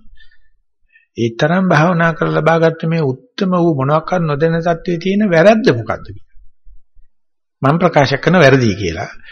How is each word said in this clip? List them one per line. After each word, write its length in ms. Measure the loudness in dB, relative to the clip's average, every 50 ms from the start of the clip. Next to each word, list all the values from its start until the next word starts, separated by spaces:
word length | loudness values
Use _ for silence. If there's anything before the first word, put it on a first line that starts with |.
| -20 -20 -20 -18 -20 -20 -20 -20 -20 -20 _ _ _ _ _ _ _ _ _ _ _ _ _
ඒ 120 | -4 -4 -4
තරම් 340 | -2 -2 -2 0 0 0 0
භාවනා 440 | 2 2 2 2 2 2 0 0 -2 0
කරලා 220 | -2 -4 -2 -2
ලබාගත්ත 460 | 0 2 2 2 4 2 0 0 -2 -4
මේ 200 | -4 -2 -2 -2
උත්තරම 480 | -2 -4 -6 -12 _ _ -6 -4 -2 0
වූ 200 | 2 2 0 0
මොනවාක්වත් 480 | 0 0 0 0 -2 -2 -2 -2 -2 -2
නොදැන 340 | -2 -2 0 0 0 0
තත්ත්වයේ 440 | -2 -2 -2 -4 -4 -4 -6 -6 -4
තියෙන 200 | -4 -2 -2 0 0
වැරද්ද 400 | 2 2 4 4 4 4 4 2 2
මොකද්ද 360 | 0 0 -4 -6 -8 -8 -10
කියලා. 280 | -16 -18 -18 -20 _ -20 -20 -20 -20 -20 _ _ -20 -20 -20 -20 _ _ -20 -20 -20 _ _ _ _ _ _ _ _ _ _
මම 160 | 0 0 2
ප්‍රකාශ 380 | 2 0 2 2 2 2 2 0
කරන 200 | -2 0 2 4
වැරදි 360 | 6 6 6 6 4 4 0 0
කියලා. 360 | -2 -6 -6 -6 -8 -10 -12 -14 -20 -20 -20